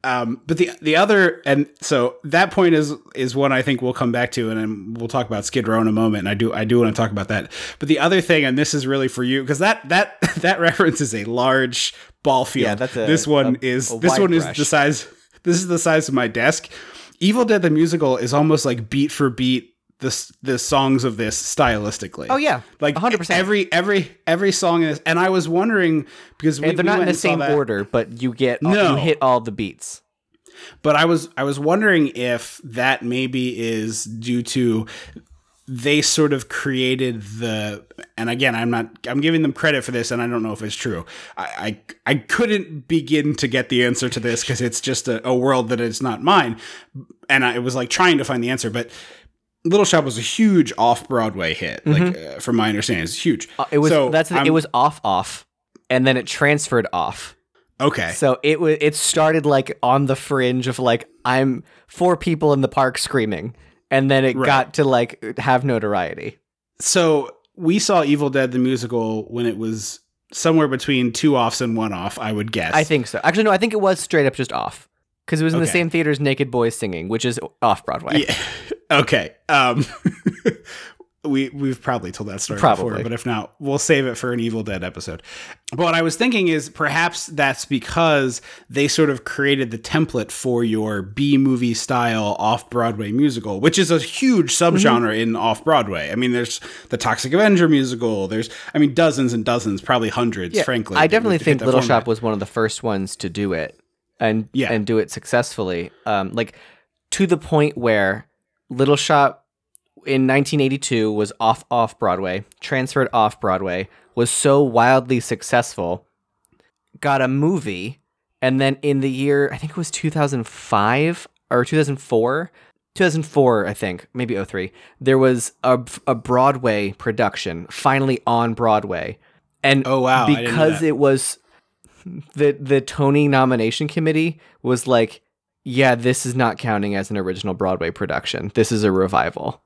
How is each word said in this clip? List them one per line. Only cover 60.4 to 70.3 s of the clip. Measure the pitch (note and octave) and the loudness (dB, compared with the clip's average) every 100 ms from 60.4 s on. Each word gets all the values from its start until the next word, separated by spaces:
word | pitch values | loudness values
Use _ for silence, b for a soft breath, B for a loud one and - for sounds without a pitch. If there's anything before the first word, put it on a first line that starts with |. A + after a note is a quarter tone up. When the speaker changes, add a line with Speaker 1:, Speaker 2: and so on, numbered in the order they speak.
| B2+ B2+ B2 | 2 0 -2
Speaker 2:
of, | B2+ | 0
like, | B2+ A#2 - _ B2 | 0 0 -2 _ -2
I'm | C3 C3+ B2+ b b b | 2 2 -2 b b b
four | - F3+ E3+ | -2 0 2
people | - D#3 D#3 | 0 0 2
in | C#3+ | 2
the | C3 | 2
park | - C3 B2+ | 2 0 0
screaming, | - C3+ G#2+ F#2 A2 - b b _ | -2 0 0 -4 -8 -14 b b _
and | C3+ C3+ | 0 4
then | C3+ | 2
it | C3 B2+ | 2 0
Speaker 1:
Right. | C3 | 2
Speaker 2:
got | C3+ - | 2 0
to, | - | 0
like, | C#3 B2 A#2+ - G#2+ - | 2 2 0 -6 -10 -4
have | A2+ B2+ | 0 2
notoriety. | C3+ A#2 G#2 G2+ E2+ E2+ - - _ _ _ _ | 2 0 0 -2 -2 -6 -12 -14 _ _ _ _
Speaker 1:
So | - F#3 E3 D3+ B2 - _ - | -2 2 4 2 0 -14 _ -4
we | E3 G3+ | 0 2
saw | - F#3 | 2 2
Evil | C#3+ D3 D3 | 4 2 2
Dead | C3+ C3 | 0 0
the | B2+ | 0
musical | B2+ C3 A#2 A#2+ A2+ A2 - | 0 0 -2 -4 -2 -4 -6
when | A#2 A#2+ | -4 -2
it | G2+ | -2
was | A2 A2 G#2 - _ _ _ | -4 -6 -8 -14 _ _ _